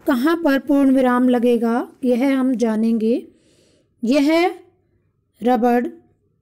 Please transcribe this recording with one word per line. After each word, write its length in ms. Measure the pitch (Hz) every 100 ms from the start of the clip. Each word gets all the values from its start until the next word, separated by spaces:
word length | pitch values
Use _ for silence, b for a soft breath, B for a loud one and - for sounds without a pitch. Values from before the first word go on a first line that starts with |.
| -
कहाँ 300 | 254 285 339
पर 220 | 330 269
पूर्ण 340 | - 277 269
विराम 340 | 262 254 247 254
लगेगा, 600 | 247 240 240 226 233 370 -
यह 340 | 254 240 277 269
हम 160 | 262
जानेंगे। 720 | 240 233 214 226 226 220 269 - b b b b b b _
यह 520 | 220 285 285 330 359 - - _ _ _ _ _ _ _
रबड़ 460 | 220 247 240 240 247 - _ _ _ _